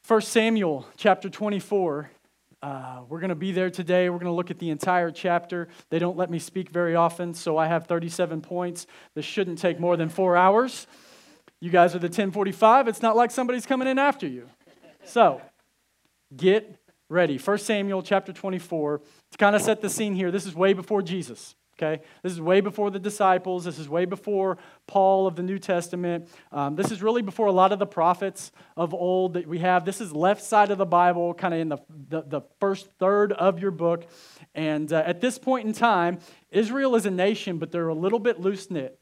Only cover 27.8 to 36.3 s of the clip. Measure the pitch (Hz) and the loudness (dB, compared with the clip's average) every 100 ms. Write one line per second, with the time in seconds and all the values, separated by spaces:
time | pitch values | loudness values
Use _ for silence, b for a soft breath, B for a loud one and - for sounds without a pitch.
27.8 | 202 - 165 175 196 - - b b - | -2 2 2 2 -4 -8 -18 b b -4
28.8 | 170 175 180 185 185 175 156 165 180 180 | -4 -2 0 2 0 -2 -6 -2 2 2
29.8 | 170 190 202 151 180 208 - 214 202 196 | 2 -6 -6 0 2 2 2 4 4 2
30.8 | 190 175 180 175 175 170 185 165 160 143 | 2 4 4 2 -2 -2 -2 -2 -2 -6
31.8 | _ 156 135 160 143 143 - _ 202 196 | _ -20 -8 -8 -6 -10 -10 _ -2 -2
32.8 | - _ 185 208 208 208 185 170 196 165 | -8 _ 2 2 2 2 0 2 -6 -2
33.8 | 170 170 170 B B B B - 156 151 | -2 -2 -6 B B B B -6 -4 -2
34.8 | 151 160 160 175 247 247 - 254 220 214 | 0 0 0 -2 -4 -2 -2 -2 -2 2
35.8 | 233 190 170 175 B | 2 4 2 -2 B